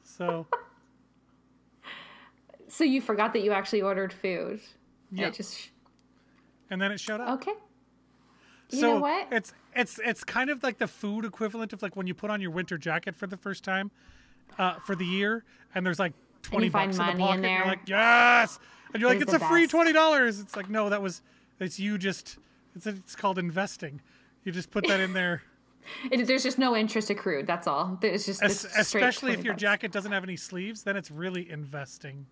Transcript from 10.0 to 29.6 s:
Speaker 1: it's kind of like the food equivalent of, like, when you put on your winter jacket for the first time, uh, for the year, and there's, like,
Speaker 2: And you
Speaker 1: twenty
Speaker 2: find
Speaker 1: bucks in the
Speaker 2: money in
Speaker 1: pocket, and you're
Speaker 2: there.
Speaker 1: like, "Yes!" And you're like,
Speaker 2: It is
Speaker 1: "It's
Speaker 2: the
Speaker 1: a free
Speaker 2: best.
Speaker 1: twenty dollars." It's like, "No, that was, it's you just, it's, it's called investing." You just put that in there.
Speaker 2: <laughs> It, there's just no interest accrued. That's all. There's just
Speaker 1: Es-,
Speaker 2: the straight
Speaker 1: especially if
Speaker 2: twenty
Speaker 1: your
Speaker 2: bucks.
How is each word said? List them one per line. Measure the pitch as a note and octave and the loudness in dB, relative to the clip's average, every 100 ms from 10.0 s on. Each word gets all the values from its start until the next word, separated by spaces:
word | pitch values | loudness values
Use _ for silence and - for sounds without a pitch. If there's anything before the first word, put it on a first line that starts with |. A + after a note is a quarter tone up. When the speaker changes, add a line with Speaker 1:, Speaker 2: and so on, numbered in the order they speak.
| A3+ | -4
Speaker 1:
it's | A3 | -4
kind | - A#3 C4 | -4 -2 -2
of | C#4 | -2
like | C4+ G#3+ | -4 -2
the | A3+ | -6
food | - G#3 G#3+ A3+ | -4 -6 -4 -6
equivalent | - A3 A3+ A3+ | -4 -6 -4 -8
of, | G#3 | -8
like, | G3+ G3 | -8 -6
when | F#3 | -6
you | |
put | F3+ G#3 | -6 -4
on | G#3 | -4
your | F#3+ | -4
winter | E3 F3 E3+ | -4 -4 -4
jacket | E3 D#3+ - F3 | -2 -2 -4 -10
for | G3 | -10
the | F#3+ | -8
first | G3+ F#3+ | -8 -8
time, | - F#3+ G3+ _ - - _ - _ - | -4 -2 -4 _ -20 -20 _ -20 _ -2
uh, | F#3 F3 | 0 0
for | - F#3+ | -6 -4
the | F3 | -2
year, | F#3+ G3+ A3+ - _ - | 0 0 -2 -6 _ -8
and | F#3+ | -4
there's, | F#3 E3+ | -2 0
like, | F#3 | -2
Speaker 2:
And | - _ _ - - | -4 _ _ -6 0
you | A3 | 2
Speaker 1:
twenty | |
Speaker 2:
find | G3+ G3 F#3 | 2 2 2
Speaker 1:
bucks | |
in | F3 F3+ | 0 2
the | |
Speaker 2:
money | |
in | F#3+ | 2
Speaker 1:
pocket, | F#3 | 2
and | |
you're | F#3+ F#3 | 2 2
Speaker 2:
there. | F#3+ | 0
Speaker 1:
like, | F#3+ - | -2 -2
"Yes!" | G3 A3+ A#3+ A#3+ A#3+ A3+ - - - - | 4 6 8 8 6 4 -2 -20 -20 -10
And | A3 | 2
you're | A#3+ | 4
like, | G4 | 4
Speaker 2:
It | D4 | 4
is | |
Speaker 1:
"It's | D#4+ | 4
Speaker 2:
the | D#3 | 6
Speaker 1:
a | |
free | E4+ | 6
Speaker 2:
best. | E4 | 6
Speaker 1:
twenty | D#4+ E4 | 6 6
dollars." | D#4 D#4+ D4 B3 G3+ | 6 6 6 4 0
It's | G3+ - | -8 -10
like, | F#3+ | -4
"No, | A3 G#3 | 0 0
that | G3+ | 0
was, | G3 E3+ _ _ _ _ | -2 -6 _ _ _ _
it's | F#3 - | -8 -4
you | G3 G#3 | -2 0
just, | F#3+ F3+ - - _ _ _ F#3 | -2 -4 -10 -20 _ _ _ -10
it's, | G#3+ | -8
it's | G3 - - | -8 -12 -4
called | G3+ F#3 | -2 0
investing." | F3 E3 G3+ - D#3 C#3+ _ _ _ _ | -2 -2 -4 -6 -12 -14 _ _ _ _
You | - | -8
just | F3 E3+ | -8 -6
put | G#3 G3+ | -2 2
that | G3 | 2
in | F#3+ | 2
there. | F#3 F3+ E3+ - | 0 0 -2 -8
Speaker 2:
<laughs> | _ _ _ - - C4 | _ _ _ -18 -10 -2
It, | B3+ A3+ | 0 2
there's | C4 | 2
just | - C4 | 2 2
no | C4 A3+ | 2 2
interest | G#3+ A3 G#3+ | 2 0 0
accrued. | G3+ G3+ D3 D#3 | -2 0 -2 0
That's | E3+ F3 | -2 0
all. | C#3+ F3+ F#3 | 0 0 0
There's | G#3+ F#3 G#3 | 0 0 -4
just | F#3+ | 0
Speaker 1:
Es-, | G#3 G3 | 0 0
Speaker 2:
the | G#3+ | -2
straight | G#3+ | 0
Speaker 1:
especially | G#3+ A3 B3 - C4 | 2 4 2 2 -2
if | A3+ | -2
Speaker 2:
twenty | F#3+ | -2
Speaker 1:
your | |
Speaker 2:
bucks. | F#3 | 0